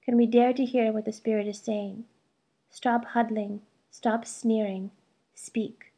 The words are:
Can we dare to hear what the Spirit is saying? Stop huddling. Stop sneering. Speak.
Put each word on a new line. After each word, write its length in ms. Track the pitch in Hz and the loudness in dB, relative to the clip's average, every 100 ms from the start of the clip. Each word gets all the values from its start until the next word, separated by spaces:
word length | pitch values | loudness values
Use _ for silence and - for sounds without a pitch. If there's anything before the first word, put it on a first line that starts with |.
Can 120 | - 240 | 2 4
we 100 | 233 | 6
dare 260 | 233 247 | 6 4
to 120 | 254 | 2
hear 280 | 254 254 226 | 0 2 2
what 120 | 220 | 0
the 80 | 214 | -4
Spirit 360 | 220 - 214 208 | -6 -2 -2 -2
is 100 | 208 | -6
saying? 460 | - 208 202 202 233 _ _ _ _ _ _ | -6 -4 -4 -10 -16 _ _ _ _ _ _
Stop 340 | - 247 233 | -4 0 0
huddling. 580 | 233 240 220 214 202 208 _ _ _ | 0 -2 0 -2 -4 -8 _ _ _
Stop 360 | - 240 226 233 | -4 -2 -2 -4
sneering. 680 | - 233 220 208 190 196 _ _ _ _ | -4 0 2 0 -4 -8 _ _ _ _
Speak. 580 | - - - 214 - - | -20 -8 -6 -6 -8 -20